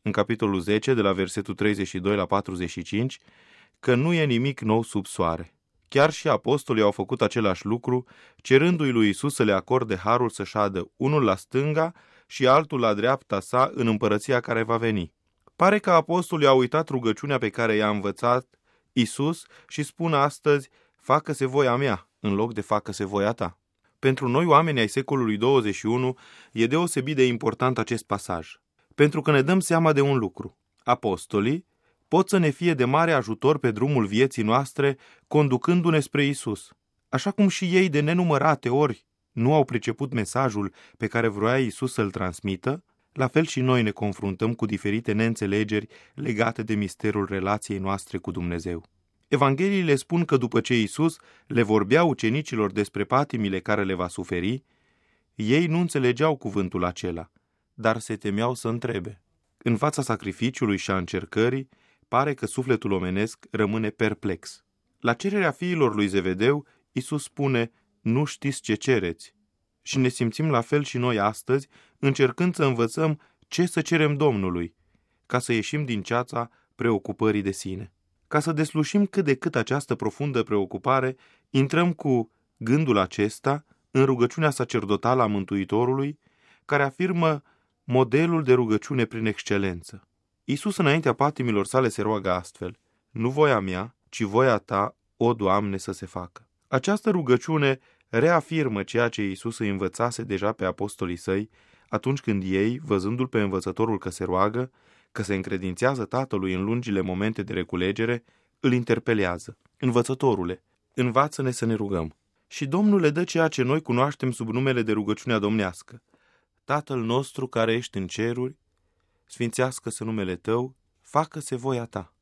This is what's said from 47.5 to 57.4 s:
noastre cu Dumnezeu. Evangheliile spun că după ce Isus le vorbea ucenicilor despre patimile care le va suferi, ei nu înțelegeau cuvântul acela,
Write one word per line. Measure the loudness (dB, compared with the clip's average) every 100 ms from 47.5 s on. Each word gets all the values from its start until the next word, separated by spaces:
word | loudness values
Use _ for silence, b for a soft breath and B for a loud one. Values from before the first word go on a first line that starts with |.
| -4 -4 -6
noastre | -4 -6 -6 -10
cu | -8
Dumnezeu. | -6 -6 -6 -6 -10 _ _ _ _ _
Evangheliile | 2 2 2 0 0 2 0
spun | 2 -2 2
că | 2
după | 2 0
ce | 2 0
Isus | 0 0 -2 -2 b b b
le | 0
vorbea | 4 4 6 4
ucenicilor | 4 2 0 -2 -4 -2 -2
despre | 0 -4 -4
patimile | 0 0 0 -2 -2 -2
care | -2 0
le | 0
va | -2 -4
suferi, | -6 -6 -4 -2 -6 _ _ _ _ _ _ _ -8
ei | 0 2 2
nu | 0
înțelegeau | 0 0 0 2 0 0
cuvântul | -4 -4 -2 -2
acela, | -2 -4 -8 -8 -12 _